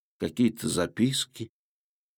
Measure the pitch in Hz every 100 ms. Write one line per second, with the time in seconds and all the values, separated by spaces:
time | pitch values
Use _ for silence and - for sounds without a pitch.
0 | _ - 90 - 120 - - 87 87 -
1 | 120 135 - - 110 _ _ _ _ _
2 | _